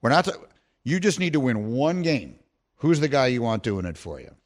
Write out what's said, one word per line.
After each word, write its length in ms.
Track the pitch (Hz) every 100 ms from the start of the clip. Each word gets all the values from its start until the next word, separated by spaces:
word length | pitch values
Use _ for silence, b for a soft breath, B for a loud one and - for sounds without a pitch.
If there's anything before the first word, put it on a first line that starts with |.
We're 80 | 120
not. 160 | 143 -
T-, 60 | - - _ _ _
you 160 | 123 180
just 180 | 202 175
need 140 | 180
to 80 | 151
win 320 | 127 110 107
one 300 | 120 151 180
game. 320 | 165 143 73 - _ _ _ _
Who's 240 | 151 160
the 80 | 151
guy 200 | 139 131
you 120 | 123
want 220 | 117 110
doing 240 | 113 98 90
it 100 | 80
for 240 | 87 71
you? 80 | - -